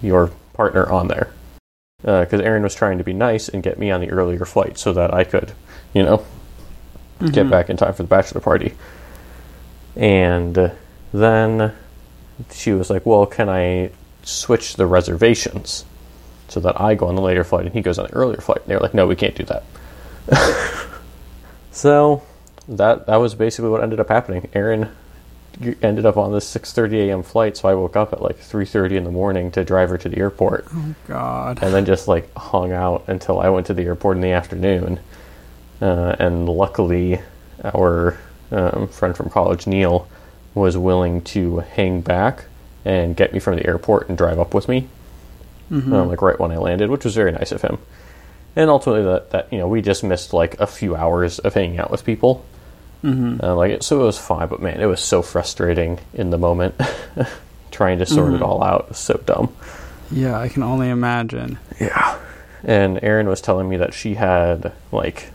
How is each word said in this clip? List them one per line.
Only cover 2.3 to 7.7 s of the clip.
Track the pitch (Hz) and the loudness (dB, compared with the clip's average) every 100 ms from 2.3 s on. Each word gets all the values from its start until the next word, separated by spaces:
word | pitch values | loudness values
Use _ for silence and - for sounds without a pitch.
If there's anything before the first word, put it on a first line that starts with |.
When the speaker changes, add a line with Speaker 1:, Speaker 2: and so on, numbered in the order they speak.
| 101 | 0
Speaker 1:
Aaron | 104 107 | 2 2
was | 101 - | 0 0
trying | 104 90 | 0 0
to | |
be | 90 | -2
nice | 95 120 110 - | 0 0 0 -4
and | 98 | -4
get | 92 - | -4 -2
me | 101 | -2
on | 90 | -2
the | 90 | -2
earlier | 92 90 87 | 0 0 -2
flight | 90 - 95 - | -2 0 0 -2
so | 101 | -2
that | 90 87 | 0 2
I | 90 | 2
could, | 92 - - - - - - | 0 0 -2 -12 -20 -20 -2
you | 101 | 2
know, | 85 107 - - - - - - - - - - | 4 4 0 -18 -20 -20 -18 -18 -20 -20 -16 -4
get | 165 | 0
Speaker 2:
Mm-hmm. | 131 131 | 2 4
Speaker 1:
back | 90 87 | 4 2